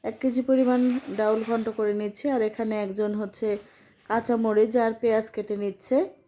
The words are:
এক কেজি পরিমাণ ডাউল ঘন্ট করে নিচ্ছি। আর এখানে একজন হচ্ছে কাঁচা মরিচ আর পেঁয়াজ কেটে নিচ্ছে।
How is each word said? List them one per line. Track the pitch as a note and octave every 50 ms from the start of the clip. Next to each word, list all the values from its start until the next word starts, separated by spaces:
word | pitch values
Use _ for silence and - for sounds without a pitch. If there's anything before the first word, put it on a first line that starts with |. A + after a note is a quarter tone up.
| -
এক | A3 A3+ -
কেজি | - C4 A#3+ B3+
পরিমাণ | B3 C4 C4 C4 C4 B3 B3 B3 B3 B3+ B3 C4 - - F#3+
ডাউল | G3+ G#3+ G#3+ G#3+ A3 A3
ঘন্ট | A3+ A#3 A3+ A3 A3+
করে | G#3+ - G#3+ G#3 G#3
নিচ্ছি। | G#3 G#3 G#3 G#3 - - C#4+
আর | C4+ B3
এখানে | A3 G#3+ G#3+ - A3+ A3 G#3+ G#3+
একজন | G#3 G3 F#3+ G3+ G#3+ G#3 G#3
হচ্ছে | G#3 G#3+ G3+ G#3 - - G#3+ G#3 G#3 - - _ _ - _ _ _ _ _
কাঁচা | G#3 A#3 A3+ - A#3+ A3+
মরিচ | A3+ A3 G#3+ G#3+ G#3+ A3 A3
আর | B3 A#3 A3+ A3+
পেঁয়াজ | A3+ - A#3 A3 A3 A3 A3
কেটে | - A3 G3+ - G#3+ G3+
নিচ্ছে। | G3+ G3+ F#3+ - - - B3+ C4+ F4+ G4 - _ _